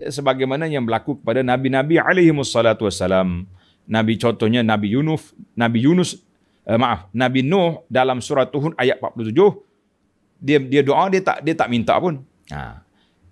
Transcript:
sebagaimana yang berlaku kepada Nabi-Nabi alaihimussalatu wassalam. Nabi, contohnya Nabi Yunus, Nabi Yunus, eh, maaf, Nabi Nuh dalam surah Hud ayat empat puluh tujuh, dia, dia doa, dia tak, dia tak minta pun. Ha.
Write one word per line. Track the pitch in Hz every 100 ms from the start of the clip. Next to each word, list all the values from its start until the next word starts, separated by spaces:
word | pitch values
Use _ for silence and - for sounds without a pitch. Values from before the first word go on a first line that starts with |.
| -
sebagaimana | 143 139 131 131 139 160
yang | 143 117
berlaku | 113 - 127
kepada | - 123
Nabi-Nabi | 127 127 135 135 147 165
alaihimussalatu | 147 185 165 147 127 117 117 107 104
wassalam. | 90 92 95 92 87 92 - _ _
Nabi, | - 110 113 107
contohnya | 120 110 110 120
Nabi | 110 104 104 127
Yunus, | 156 156 - - -
Nabi | 110 117 117
Yunus, | 139 180 175 - _ _ _ _ -
eh, |
maaf, | 113 127 101 -
Nabi | 117 127 131 135
Nuh | 196 170 156 -
dalam | 127 131 127
surah | - 139 127
Hud | 147 156 -
ayat | 127 -
empat | -
puluh | 120 110
tujuh, | 131 202 - _ _ _ _ _ _ _ _
dia, | 131 147
dia | 131 143
doa, | 135 147 190
dia | 190
tak, | 185 - 147
dia |
tak | 160 110
minta | 120 117 -
pun. | 175 135 135 _ _
Ha. | 143 131 - _ _ _ _ _